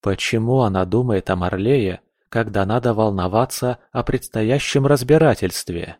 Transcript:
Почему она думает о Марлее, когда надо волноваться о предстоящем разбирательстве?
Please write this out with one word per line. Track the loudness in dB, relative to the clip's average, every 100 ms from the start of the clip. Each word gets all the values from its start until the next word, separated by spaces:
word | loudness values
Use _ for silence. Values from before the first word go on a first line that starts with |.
Почему | -2 -4 -2 -2 0 2
она | 2 0
думает | 0 0 0 -2 -2
о | -2
Марлее, | -2 -2 0 2 0 -4 _ _ _
когда | -4 -2 -2
надо | 0 0 0
волноваться | 2 0 0 0 0 0 -2 -4 -6 _
о | -6
предстоящем | -2 -4 -4 -4 0 0 0 0 4
разбирательстве? | 2 4 4 6 2 -2 -4 -8 -8 -8 -14